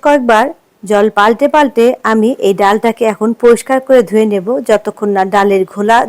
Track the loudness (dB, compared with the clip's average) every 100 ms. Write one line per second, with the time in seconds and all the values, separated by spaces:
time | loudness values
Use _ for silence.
0 | 0 0 2 0 0 -6 _ _ -2 0
1 | 0 2 0 2 0 2 0 2 0 0
2 | 0 0 0 0 -2 0 0 0 -2 -2
3 | -2 -2 -4 0 0 0 -4 -4 2 2
4 | 2 0 0 -2 -4 -6 -2 -2 -4 -6
5 | -2 -2 0 0 2 0 -2 -4 0 0